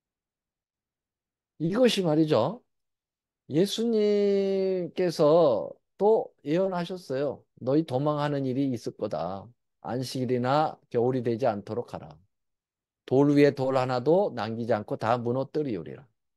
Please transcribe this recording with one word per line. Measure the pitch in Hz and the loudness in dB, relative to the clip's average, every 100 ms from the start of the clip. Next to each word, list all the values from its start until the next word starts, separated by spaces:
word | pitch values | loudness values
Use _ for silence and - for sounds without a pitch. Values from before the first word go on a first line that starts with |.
| _ _ _ _ _ _ _ _ _ _ _ _ _ _ _ _ | _ _ _ _ _ _ _ _ _ _ _ _ _ _ _ _
이것이 | 160 214 247 202 | -4 2 2 4
말이죠. | 175 151 156 127 135 233 _ _ _ _ _ _ _ _ - | 2 2 4 4 2 -2 _ _ _ _ _ _ _ _ -4
예수님께서 | 139 196 - 233 220 208 208 202 196 196 196 190 185 170 - 180 160 147 170 151 104 71 - _ _ | 0 0 0 -2 0 2 2 2 0 0 0 -2 -2 -4 -2 -2 2 4 6 4 2 -4 -12 _ _
또 | 202 220 - - | 2 2 -2 -10
예언하셨어요. | 139 170 190 175 175 185 - 131 143 101 _ _ | -4 -2 -2 -4 -6 -10 -6 -4 -4 -6 _ _
"너희 | 120 151 | 0 0
도망하는 | 165 131 147 151 147 143 135 | 0 -2 -2 -2 -2 -2 -2
일이 | 127 139 | -2 -2
있을 | 117 123 - | -2 -8 -8
거다. | 104 82 85 98 110 _ _ _ | -6 -4 -6 -8 -14 _ _ _
안식일이나 | 85 123 131 131 123 123 127 147 156 - _ | -8 -6 -6 -4 -2 0 2 2 0 -4 _
겨울이 | 120 123 131 | 0 0 0
되지 | 120 113 127 | -2 0 0
않도록 | 104 98 104 - | -2 -6 -8 -8
하라. | 87 78 78 _ _ _ _ _ _ _ _ - | -12 -14 -20 _ _ _ _ _ _ _ _ 0
돌 | 131 143 143 | 4 4 6
위에 | 143 | 4
돌 | 135 131 131 | 4 0 0
하나도 | 127 127 131 180 190 120 | 0 0 2 2 2 -4
남기지 | 107 113 117 | -6 -4 -2
않고 | 107 107 135 | -2 -2 -4
다 | 110 123 | 0 0
무너뜨리우리라." | 120 127 135 156 143 95 73 64 - _ _ | 0 -4 -4 -4 -4 -6 -8 -14 -20 _ _